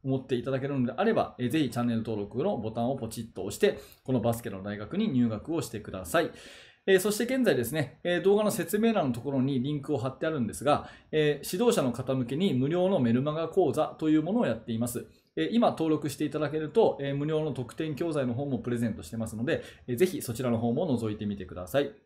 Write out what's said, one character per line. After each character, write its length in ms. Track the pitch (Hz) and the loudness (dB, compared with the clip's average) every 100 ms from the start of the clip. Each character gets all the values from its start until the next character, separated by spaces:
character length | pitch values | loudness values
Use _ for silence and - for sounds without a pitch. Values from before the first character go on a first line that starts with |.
思 140 | 135 131 | -2 -2
っ 80 | 131 | -2
て 100 | 120 | -4
い 80 | |
た 80 | 120 | -2
だ 80 | 135 | -4
け 80 | 139 | -2
る 100 | 139 | 0
の 80 | 123 | 0
で 80 | - | 2
あ 80 | |
れ 100 | 214 | 2
ば、 220 | 175 - - | 2 0 -2
え 60 | 123 | -2
ー、 40 | |
ぜ 100 | 160 | 0
ひ 100 | 131 | 0
チ 100 | 120 | 0
ャ 40 | |
ン 40 | 120 | 0
ネ 60 | |
ル 60 | 113 | 0
登 200 | 110 107 | -2 -4
録 240 | 101 120 | -4 -2
の 140 | 180 170 | -2 -2
ボ 140 | 107 | -4
タ 100 | 113 | -2
ン 100 | 120 | -2
を 60 | 131 | -2
ポ 100 | 113 | -6
チ 140 | 120 | -8
ッ 120 | - | -10
と 120 | - 95 | -8 -8
押 100 | - | 2
し 20 | |
て、 220 | 202 196 - - | 2 2 -14 -14
こ 80 | - | -2
の 60 | 127 | 2
バ 140 | 113 | 2
ス 100 | 117 | 0
ケ 60 | 113 | -4
の 120 | 98 | -8
大 160 | 101 104 | -8 -8
学 200 | 104 180 | -4 -2
に 120 | 220 | 0
入 180 | 127 120 | 2 2
学 260 | 107 - 165 | 0 -4 -4
を 60 | |
し 80 | - | -4
て 100 | 107 | -10
く 120 | - | -10
だ 140 | 95 90 | -10 -2
さ 160 | 165 | 0
い。 80 | 160 - - - - _ - | 0 -6 -20 -20 -20 _ 4
え 100 | 190 | 4
ー、 40 | |
そ 120 | 208 | 4
し 60 | 208 | 0
て 60 | |
現 220 | 240 262 226 | 0 2 4
在 100 | 131 | 2
で 80 | |
す 80 | 117 | 0
ね、 280 | 156 143 - | -2 -4 -4
え 140 | 175 175 | -2 2
ー、 40 | |
動 140 | 196 208 | 4 4
画 80 | |
の 80 | 208 | 2
説 260 | - 165 214 | 0 -2 2
明 160 | 226 | 2
欄 140 | 214 143 | 2 0
の 60 | |
と 80 | 117 | -2
こ 100 | 143 | -2
ろ 100 | 135 | 0
に 200 | 131 135 | 0 0
リ 120 | 135 | -2
ン 80 | 147 | -4
ク 120 | - | -2
を 40 | 139 | -2
貼 120 | 127 | -2
っ 80 | - | -4
て 100 | 160 | -4
あ 20 | |
る 120 | 156 | -2
ん 60 | 107 | -2
で 60 | |
す 100 | - | -2
が、 260 | 127 143 - - _ | 2 2 0 -18 _
え 300 | 156 151 147 | 2 2 0
ー、 60 | - | -4
指 140 | 180 | 2
導 120 | 233 180 | 4 4
者 60 | |
の 100 | 135 | 2
方 220 | 120 127 | -2 -2
向 120 | 131 123 | -2 -2
け 100 | 139 | 0
に 180 | 190 | 2
無 140 | 127 135 | 2 2
料 200 | 175 185 | 2 2
の 100 | 190 | 4
メ 140 | 120 | 4
ル 80 | 120 | 2
マ 120 | 147 | 2
ガ 140 | 156 165 | -2 0
講 240 | 190 175 | 2 2
座 160 | 156 147 | 2 -2
と 220 | - 156 | 0 2
い 80 | 156 | 2
う 60 | |
も 100 | 156 | 2
の 80 | 240 | 0
を 40 | 175 | 0
や 80 | |
っ 40 | 113 | -2
て 140 | - | -4
い 80 | 113 | -2
ま 80 | 120 | -2
す。 200 | 117 - _ _ - | -4 -10 _ _ -4
え 80 | |
ー、 60 | 160 | 0
今 200 | 226 202 | 4 2
登 180 | 123 160 | 2 0
録 200 | 151 151 | 0 -2
し 80 | - | -4
て 80 | 151 | -4
い 40 | |
た 100 | 151 | -2
だ 100 | 147 | -2
け 100 | 156 | -2
る 100 | 156 | 0
と、 280 | 226 202 - | 4 4 2
え 120 | 139 | -4
ー、 20 | 139 | -2
無 100 | 151 | 0
料 180 | 156 | 0
の 100 | 156 | -2
特 220 | 131 113 - | -4 -8 -6
典 200 | 160 143 | -6 -2
教 160 | 170 | -2
材 140 | 151 123 | 0 0
の 60 | |
方 120 | 120 143 | -2 -2
も 140 | 120 | -2
プ 100 | 123 | -2
レ 80 | 120 | -2
ゼ 100 | 117 | -2
ン 60 | |
ト 100 | 98 | -4
し 60 | - | -8
て 80 | 113 | -6
ま 100 | 110 | -6
す 80 | 107 | -4
の 100 | 131 | -2
で、 180 | 156 - - - | -2 -4 -16 -6
え 60 | |
ー、 20 | 120 | 2
ぜ 100 | 185 | 2
ひ 160 | - | 2
そ 120 | - | -6
ち 100 | 117 | -4
ら 60 | 127 | 0
の 80 | 113 | 2
方 160 | 120 | 0
も 120 | 127 180 117 | 0 0 0
覗 120 | 110 | -2
い 60 | 104 | -4
て 80 | 104 | -4
み 120 | 98 | -6
て 80 | 92 | -8
く 100 | 85 | -10
だ 120 | 90 | -2
さ 120 | 139 | 0
い。 100 | 143 - | 0 -6